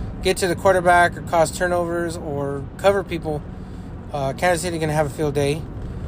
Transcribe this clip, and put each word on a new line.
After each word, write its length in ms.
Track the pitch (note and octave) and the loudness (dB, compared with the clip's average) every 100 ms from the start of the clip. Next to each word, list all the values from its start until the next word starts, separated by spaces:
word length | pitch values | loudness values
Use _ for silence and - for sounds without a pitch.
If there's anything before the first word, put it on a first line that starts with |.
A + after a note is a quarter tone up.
| - - | -8 -2
get 140 | F#3 F#3 | 0 0
to 100 | F#3 | 0
the 80 | |
quarterback 640 | E3+ G3 F#3 F3 F3 F3 E3 | 2 4 4 6 6 6 2
or 60 | |
cause 280 | D3+ E3+ D#3 | 0 2 2
turnovers 640 | - F#3 F3 E3+ E3+ E3+ E3 | 2 0 0 0 -2 -4 -6
or 460 | D#3+ C#3+ C#3 C#3+ C#3 - | -6 -4 -4 -4 -8 0
cover 260 | F#3+ G3+ | 4 4
people. 400 | F3+ E3+ D#3 D3+ - - - - - - - | 0 -4 -4 -6 -6 -12 -12 -12 -12 -12 -10
Uh, 220 | D3 C3+ | -4 -4
Kansas 280 | B2 F3+ E3+ | 0 2 2
City 160 | F3 E3+ | 0 -2
gonna 140 | D#3 | 0
have 140 | D3+ D3+ | 2 0
a 40 | |
field 240 | B2+ D3+ | 0 -2
day. 280 | C#3+ C#3+ D#3 - - - - | 2 0 0 -6 -10 -10 -8